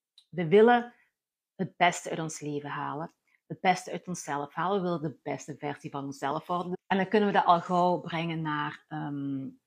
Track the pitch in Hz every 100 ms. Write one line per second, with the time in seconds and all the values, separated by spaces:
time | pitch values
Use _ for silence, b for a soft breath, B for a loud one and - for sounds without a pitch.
0 | _ _ _ 156 165 202 226 240 233 B
1 | B _ _ _ _ - 185 - 175 175
2 | 180 170 160 - 151 143 143 135 139 139
3 | 170 _ _ _ - 160 190 180 - 175
4 | - 170 - 143 143 - 170 202 180 170
5 | 151 - 151 139 - 143 147 139 151 143
6 | 139 135 139 151 - 175 180 180 - 190
7 | 190 214 208 190 - 170 170 180 180 175
8 | 170 160 165 165 156 147 147 - - 151
9 | 151 143 139 135 131 -